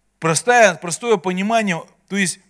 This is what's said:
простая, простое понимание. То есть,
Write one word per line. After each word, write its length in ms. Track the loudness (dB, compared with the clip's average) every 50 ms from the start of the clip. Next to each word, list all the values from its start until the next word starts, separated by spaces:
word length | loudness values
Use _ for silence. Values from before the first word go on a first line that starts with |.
| _ _ _
простая, 560 | _ -4 -2 -2 -2 0 2 4 6 6 4 4
простое 440 | 0 -6 -10 -10 -8 -2 -2 -2
понимание. 680 | -2 -2 -4 -4 -4 -2 -2 -2 -2 0 -2 -4 -6 -8 -14 _ _ _
То 80 | _ -4
есть, 220 | -2 -2 -2 -4 -8 _